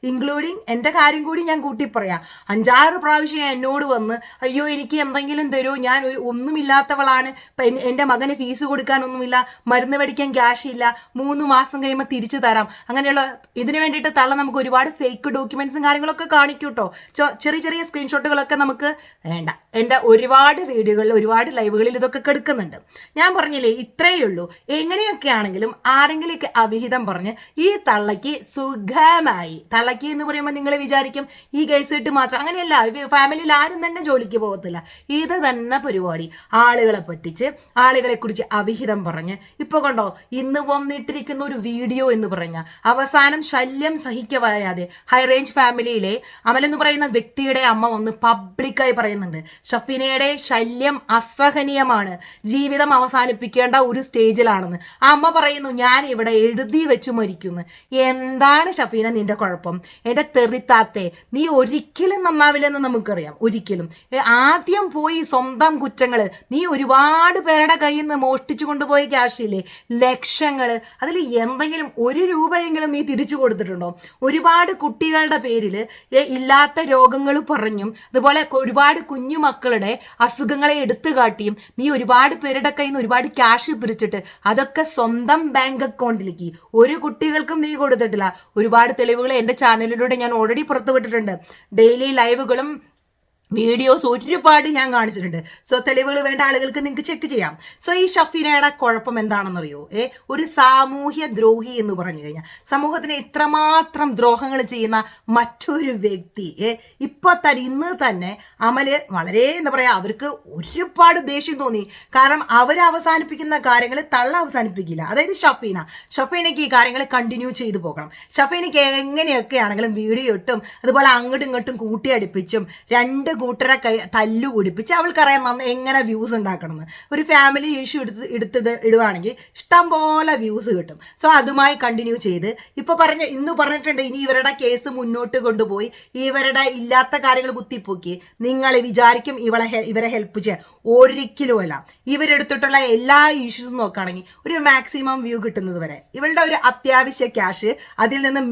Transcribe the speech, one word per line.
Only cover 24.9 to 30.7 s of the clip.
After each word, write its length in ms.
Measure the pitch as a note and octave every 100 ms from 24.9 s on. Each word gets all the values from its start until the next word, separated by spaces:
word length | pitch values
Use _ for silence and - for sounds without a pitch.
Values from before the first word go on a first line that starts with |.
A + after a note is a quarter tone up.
| F#4+ G#4+ G4 C#4 A#3
ആണെങ്കിലും 340 | G#3 F#3 A3 A#3 A#3+ C4+
ആരെങ്കിലുമൊക്കെ 540 | D4 D#4 E4+ E4 C#4+ A#3+
അവിഹിതം 400 | A3 A3 A#3+ B3 A3
പറഞ്ഞ് 240 | F3+ F#3+ A3+ - - F4
ഈ 20 | G4+ -
തള്ളയ്ക്ക് 460 | G#3 G#3 G3 C#4 D4 - -
സുഖമായി, 1000 | C4+ C4+ G3 C4+ D#4+ E4+ D#4 F#3+ E3+ D#3+ _
തള്ളയ്ക്ക് 340 | A3+ A#3+ B3 C#4+
എന്ന് 120 | D4 D4+
പറയുമ്പോൾ 260 | D4 C#4+ C#4+
നിങ്ങൾ 180 | C#4